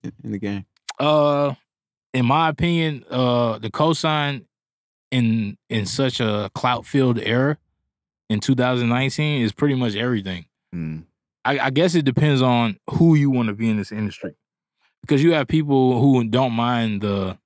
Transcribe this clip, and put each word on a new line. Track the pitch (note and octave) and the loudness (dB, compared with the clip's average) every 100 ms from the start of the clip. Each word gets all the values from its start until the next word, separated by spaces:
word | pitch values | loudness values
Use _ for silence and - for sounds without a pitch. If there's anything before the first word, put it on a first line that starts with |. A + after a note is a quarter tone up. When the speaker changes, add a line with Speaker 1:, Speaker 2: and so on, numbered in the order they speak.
Speaker 1:
in, | A2 - | -14 -14
in | A2+ | -12
the | G#2 | -8
game? | G2+ G2+ G2 _ - - | -6 -8 -12 _ -16 -4
Speaker 2:
Uh, | D3 D3+ D3 C#3+ C#3+ C3+ _ _ _ _ _ | 0 2 2 0 -2 -6 _ _ _ _ _
in | B2+ B2 | -2 2
my | D3 E3 | 2 2
opinion, | D3+ E3+ E3+ D#3+ C#3 - | 0 0 0 -2 -6 -6
uh, | B2+ B2+ A#2+ A#2 A2 | -2 0 2 0 -4
the | G#2+ | -8
cosign | - D#3 D#3 D#3+ D3+ C#3+ C#3 - _ _ _ _ _ _ | -2 0 0 -2 -2 -2 -6 -12 _ _ _ _ _ _
in, | B2+ A#2 A2+ G2+ - _ | 0 2 0 -4 -10 _
in | A2+ G2 | -6 -4
such | - C3+ - | -2 -2 0
a | A2+ G#2 G2 | -2 -2 -6
clout-filled | - B2+ B2 - C#3 C3 A#2 | -4 -4 -4 -2 0 2 0
era | - A#2 C#3 D3+ _ _ _ _ _ _ _ | 0 0 0 -4 _ _ _ _ _ _ _
in | G#2+ | -4
two | - | 0
thousand | B2+ B2 B2+ A#2+ | 0 2 0 0
nineteen | B2 C3+ - D3+ C#3+ | 0 -2 -2 -2 -2
is | A2+ | -2
pretty | - D3 | -2 -2
much | C3 A#2+ | 0 -2
everything. | G2+ A#2+ A#2 F#2+ F2 E2 _ _ | -2 -2 -4 -4 -10 -12 _ _
Speaker 3:
Mm. | F2 D#2+ D#2+ D#2+ _ _ _ | -10 -8 -10 -16 _ _ _
Speaker 2:
I, | B2+ C#3 | -4 -2
I | C3+ | 0
guess | C3+ F3+ | 2 2
it | E3 C3+ | 2 2
depends | C3 D3+ C#3 | 2 2 4
on | B2+ A#2+ A#2 G2+ - | 4 2 0 -4 -8
who | - E3 D#3 | 2 4 6
you | C#3+ | 2
wanna | B2+ A2+ | 0 -2
be | G2+ A2+ | -2 -2
in | G#2+ | -2
this | G2 | -4
industry, | G#2+ G#2 - F#2+ - _ _ _ _ _ _ | -6 -8 -8 -14 -14 _ _ _ _ _ _
because | - C#3+ | 0 4
you | E3 | 4
have | D#3+ C3 | 4 2
people | D#3+ D3 C3+ C3 B2 | 0 2 4 4 4
who | C#3 B2+ | 4 4
don't | A#2 B2+ C3 | 2 0 0
mind | A#2 A#2+ A#2+ A2+ G2+ | 0 0 0 -2 -2
the | G#2 G2+ F#2+ F#2 | -2 -2 -4 -10